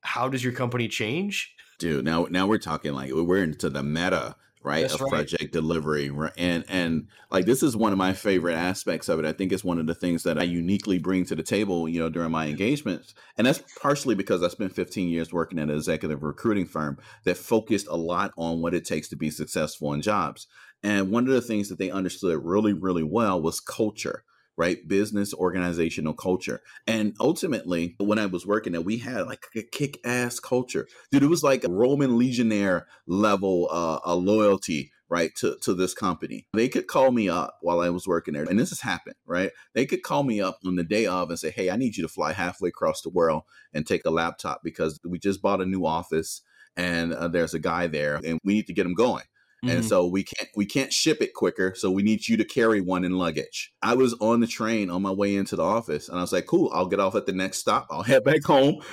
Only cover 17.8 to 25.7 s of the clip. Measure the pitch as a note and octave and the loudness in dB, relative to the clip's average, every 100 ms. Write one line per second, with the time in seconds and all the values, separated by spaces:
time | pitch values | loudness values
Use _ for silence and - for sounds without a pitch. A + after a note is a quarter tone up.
17.8 | - E2+ E2 F2 G2 - E2 E2 E2+ E2+ | -2 -4 -2 -2 -2 -4 -4 -2 0 -2
18.8 | - D#2+ - D2+ D#2 D2+ D#2 F2 D2+ - | -2 -4 -6 -6 -6 -6 -6 -2 -4 -4
19.8 | D2+ D2 G#2 G#2 D#2 - - - - _ | -6 -2 0 0 -2 -6 -18 -20 -20 _
20.8 | G#2 G#2 F#2+ A2+ B2+ B2+ A#2 G#2+ G2+ F#2 | 0 0 2 2 2 2 2 -2 -2 -4
21.8 | F#2+ F#2+ F2+ - F#2 D#2 E2 G2+ G#2+ F2+ | -4 -2 -4 -2 0 0 2 2 2 2
22.8 | F#2 F2 D#2 G#2+ A2 F2+ D#2+ - - - | 0 0 0 2 2 2 0 -4 -6 -4
23.8 | G#2+ - - - - _ _ - E2+ F2+ | -4 -4 -8 -8 -14 _ _ -2 0 -2
24.8 | D#2+ G2 G#2+ G#2 G2+ - F2+ F2+ F2 | 0 0 2 0 -2 -2 -2 0 0